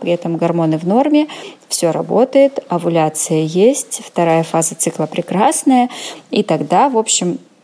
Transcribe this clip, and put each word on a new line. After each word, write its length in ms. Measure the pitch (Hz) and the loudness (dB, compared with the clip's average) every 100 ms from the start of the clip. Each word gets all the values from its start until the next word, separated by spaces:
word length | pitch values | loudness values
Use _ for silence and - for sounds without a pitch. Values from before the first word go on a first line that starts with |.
при 100 | - | -4
этом 260 | 175 170 165 | -2 -2 -2
гормоны 420 | 170 170 160 156 | 0 0 0 0
в 60 | |
норме, 440 | 175 226 294 302 302 - - - - | 0 2 2 2 0 -6 -18 -18 -8
всё 240 | - 170 | -2 0
работает, 640 | - 165 180 254 277 277 - - | 0 0 0 2 4 4 2 -6
овуляция 760 | 175 170 170 156 156 - 160 | -4 0 0 0 -2 -2 -2
есть, 580 | 156 175 220 285 - - | 0 2 2 2 -4 -10
вторая 380 | - - 170 165 | -8 -2 2 2
фаза 320 | 165 165 160 | 0 -2 -2
цикла 320 | - 165 - 156 | -2 -4 -2 -6
прекрасная, 840 | - - 180 233 320 285 254 247 - - - - | -4 -4 2 2 2 2 4 2 -4 -14 -16 -6
и 120 | - | -2
тогда, 460 | - 156 143 180 277 | 0 -2 0 2 2
в 80 | 226 | 2
общем, 420 | 220 - 180 - - _ | 0 -2 -2 -4 -10 _